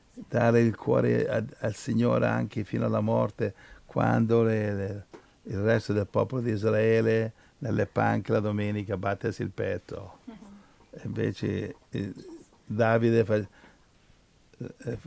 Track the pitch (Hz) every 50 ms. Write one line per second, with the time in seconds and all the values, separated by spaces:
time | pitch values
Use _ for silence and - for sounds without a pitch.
0 | _ _ _ 247 - - - 120 117 117 117 117 117 113 104 - - - 131 127
1 | 123 120 117 117 113 - 117 113 110 135 - - - 113 104 - - - 113 113
2 | 120 120 120 120 117 113 113 120 120 110 - 113 104 - - 117 120 113 110 110
3 | 107 110 113 117 117 110 - - 113 101 - - - - - - - - - -
4 | - 117 117 117 113 110 117 113 113 113 110 110 107 104 101 98 98 101 104 101
5 | - _ - - - _ _ _ - - 107 98 101 113 117 110 - - 104 104
6 | 98 - - 110 107 101 131 131 117 120 110 101 104 110 107 107 110 113 113 113
7 | 113 113 110 113 113 110 - _ - _ _ - 139 120 107 110 104 - - 110
8 | 110 110 110 110 101 - 113 110 104 107 104 104 104 104 104 104 101 98 101 92
9 | 95 98 101 98 - 113 104 - 110 98 - - 101 98 92 92 - - - -
10 | 95 90 - - _ - 226 - - - - - - - _ _ - _ - -
11 | - 107 104 110 110 107 104 - 107 104 98 98 104 95 - - _ _ - 113
12 | 101 104 - 123 - - - - - - _ _ _ - 107 107 117 113 113 117
13 | 117 117 113 113 110 104 107 104 98 - - - - - - _ _ _ _ _
14 | _ _ _ _ _ _ _ _ _ _ _ - - - - - - 131 107 101
15 | -